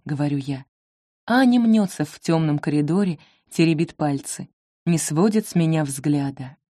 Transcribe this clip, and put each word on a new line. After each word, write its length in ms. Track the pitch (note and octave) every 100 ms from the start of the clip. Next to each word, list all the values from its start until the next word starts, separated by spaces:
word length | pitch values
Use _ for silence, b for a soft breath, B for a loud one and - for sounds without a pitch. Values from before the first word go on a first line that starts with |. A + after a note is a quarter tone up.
| -
говорю 320 | C#3+ D3 C#3+
я. 280 | C3 C3+ - _ _ _ _ _ -
Аня 320 | A#3+ B3+ A#3+
мнётся 460 | A3+ A3 F#3+ - D3+
в 140 | -
тёмном 380 | - D#3+ D#3+ D3
коридоре, 600 | - D3 D3 F3+ G3 D#3 b b b
теребит 440 | - E3 D3+ E3 -
пальцы, 540 | D3+ C#3 - - - _ _ _ -
не 120 | E3
сводит 500 | - D3+ G#3+ G#3+ G#3+
с 60 |
меня 320 | F3+ D#3+ D#3+ D3
взгляда. 720 | C#3 D3+ D3 C#3 C3+ C3 C#3+